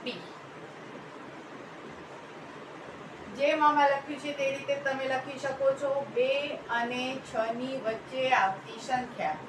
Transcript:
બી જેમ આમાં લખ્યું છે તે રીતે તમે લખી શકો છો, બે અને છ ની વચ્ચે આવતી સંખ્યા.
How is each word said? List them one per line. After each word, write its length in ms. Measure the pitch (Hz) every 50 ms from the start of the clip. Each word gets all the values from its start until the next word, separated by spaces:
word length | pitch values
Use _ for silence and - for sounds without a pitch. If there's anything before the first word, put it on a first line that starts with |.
| -
બી 180 | 247 233 175 170 175 - - - - - - - - - - - - - - - - - - - - - - - - - - - - - - - - - - - - - - - - - - - - - - - - - - - - - - - - - - - - 196 240
જેમ 240 | 277 302 320 311 302 294
આમાં 200 | 294 294 285 277 277
લખ્યું 260 | 277 - - 302 269 -
છે 100 | 294 285 -
તે 100 | 277 269 269 277
રીતે 180 | - - 285 277 277
તમે 240 | 269 269 269 269 262 -
લખી 280 | - 262 277 277 254 -
શકો 280 | 277 262 - 277 269 269 -
છો, 100 | 285 277 269 277 - 214 226 240
બે 100 | 247 269 269 285 294 294 262 - - - 233 233
અને 200 | 240 240 247 247 254 254 269 262 - -
છ 20 | - 226 220 226 233 240
ની 200 | 254 262 269 262 208 220
વચ્ચે 420 | 226 220 - - 254 262 262 262 254 226
આવતી 380 | 196 196 190 - - - - 226 - -
સંખ્યા. 520 | 254 247 247 - - - 165 170 190 - -